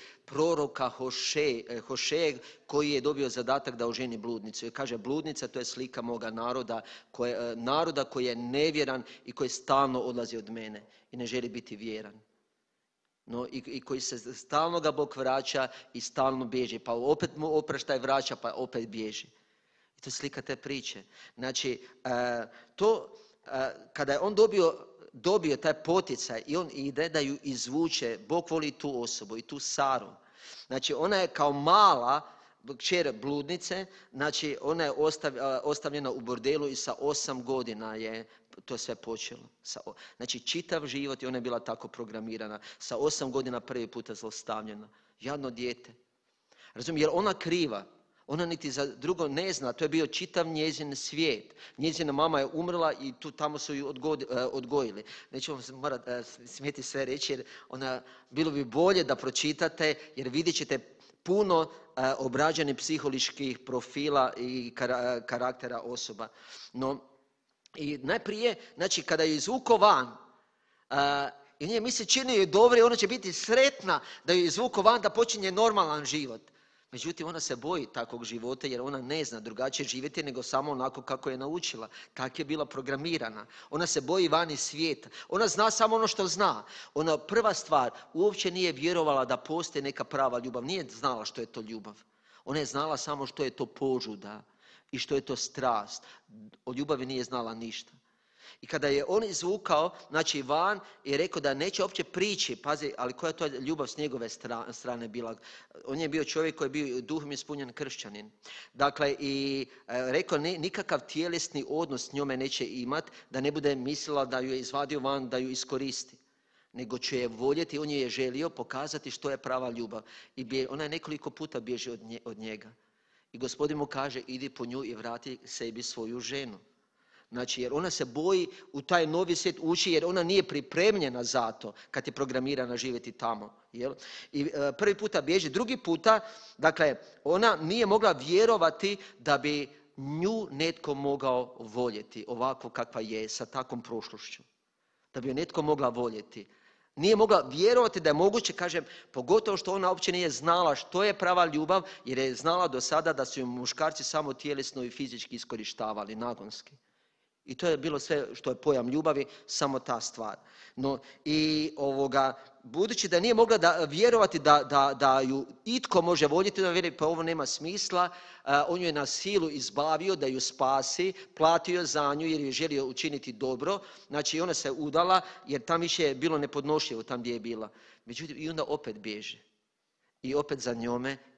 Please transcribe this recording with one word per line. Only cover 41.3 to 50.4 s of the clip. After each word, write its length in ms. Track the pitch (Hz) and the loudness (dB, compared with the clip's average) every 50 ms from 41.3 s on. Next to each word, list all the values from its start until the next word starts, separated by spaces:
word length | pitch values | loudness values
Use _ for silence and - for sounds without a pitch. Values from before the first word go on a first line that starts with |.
| 127 | -4
je 60 | 127 117 | -4 -4
bila 180 | 123 120 117 | -2 -4 -4
tako 280 | - - 113 - - 110 | -4 -6 -8 -8 -10 -16
programirana. 720 | - - - 101 104 113 110 113 110 110 110 107 107 104 - - - - | -12 -12 -12 -10 -8 -10 -8 -8 -8 -8 -8 -10 -10 -12 -14 -16 -18 -14
Sa 180 | - - 127 | -10 -6 -4
osam 360 | 117 139 147 143 - 143 131 123 | 0 0 0 0 0 -4 -2 -2
godina 280 | 135 127 127 123 120 | -2 -2 -2 -4 -6
prvi 260 | - - 127 123 113 | -6 -6 -6 -6 -6
puta 280 | 107 - 120 110 - 110 | -6 -8 -10 -10 -10 -12
zlostavljena. 720 | - 120 110 - - - - 110 107 107 107 104 104 107 107 _ _ _ _ _ _ | -10 -10 -10 -10 -10 -8 -6 -6 -6 -6 -10 -12 -14 -16 -20 _ _ _ _ _ _
Jadno 300 | 107 131 143 147 139 131 | -8 -8 -6 -6 -6 -8
dijete. 440 | 117 117 123 123 117 - - - 117 _ _ _ _ _ _ _ _ _ _ _ _ _ - - - | -6 -4 -6 -6 -6 -6 -12 -20 -20 _ _ _ _ _ _ _ _ _ _ _ _ _ -20 -20 -14
Razumije, 280 | - - 165 165 151 151 | -10 -6 -4 0 2 4
jer 80 | 156 143 | 4 4
ona 220 | 175 202 208 185 | 4 2 2 0
kriva. 500 | - - 165 165 180 165 139 107 98 95 - _ _ _ _ _ _ _ | 0 0 0 2 2 2 0 -2 -4 -8 -10 _ _ _ _ _ _ _
Ona 200 | - 139 160 175 | -6 -2 -2 -2
niti 240 | 170 170 - - 143 | -2 -2 -4 -6 -6
za 160 | 123 139 143 | -2 -2 -2
drugo 420 | 143 113 123 127 160 185 180 165 143 | -4 -4 -6 -2 -2 0 0 0 -2
ne 240 | 139 151 180 196 170 | 0 -2 -2 -2 -2
zna, 200 | - 135 123 120 | -2 -2 -4 -2
to 120 | - 165 | 0 0
je 40 | 143 | 2
bio 180 | 147 165 156 | 2 2 0
čitav 400 | 143 - - 180 - - 175 | 0 -2 -4 -6 -2 0 0